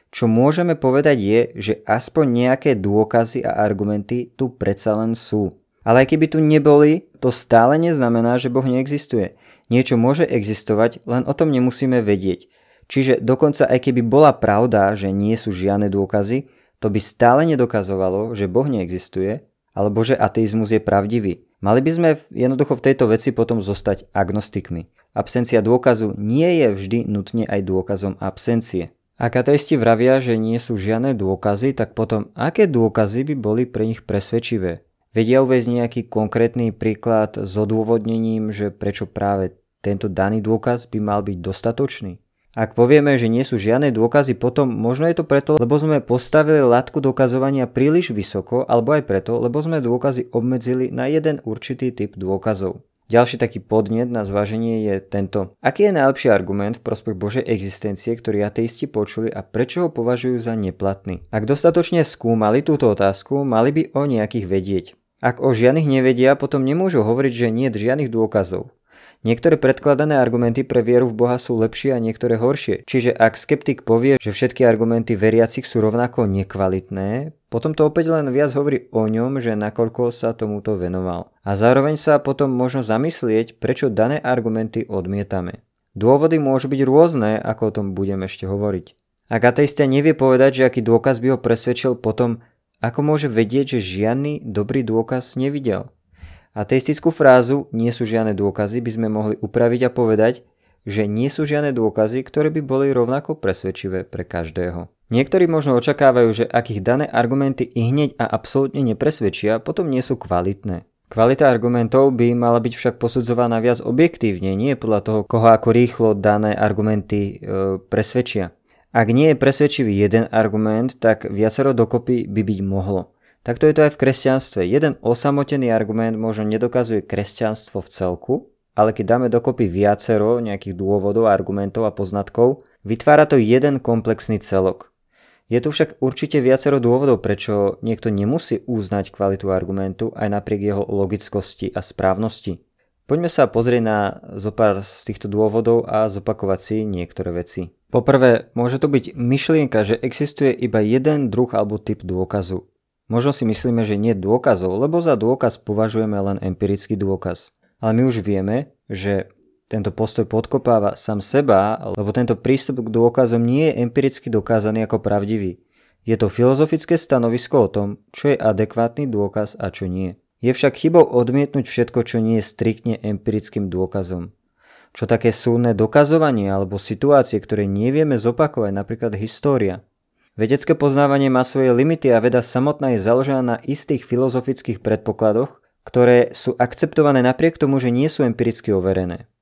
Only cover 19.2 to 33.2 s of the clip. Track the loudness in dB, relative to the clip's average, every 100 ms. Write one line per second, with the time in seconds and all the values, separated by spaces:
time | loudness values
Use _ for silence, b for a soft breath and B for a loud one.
19.2 | -4 -6 -12 _ _ -4 -2 0 0 2
20.2 | 0 0 0 0 0 0 2 0 0 -2
21.2 | -2 -6 _ _ 0 2 2 2 2 0
22.2 | -4 -2 0 0 -2 0 2 2 2 2
23.2 | 0 -2 0 -2 -4 -4 -4 -4 -4 -2
24.2 | -2 -4 -6 -8 -8 -12 -14 _ _ -8
25.2 | -4 -4 2 2 4 4 4 2 0 -4
26.2 | -2 0 2 4 2 0 -2 -4 -2 -4
27.2 | -4 -4 -2 -2 -2 -2 -2 -4 -6 -6
28.2 | -10 -6 -2 -2 -2 -6 -8 _ _ -6
29.2 | -4 0 2 0 2 2 2 4 4 2
30.2 | 2 -2 -2 -4 -4 -4 -2 -2 -2 -2
31.2 | -2 -2 -2 0 -2 -2 -4 -4 -2 -4
32.2 | -4 -6 -2 2 2 2 2 2 0 -2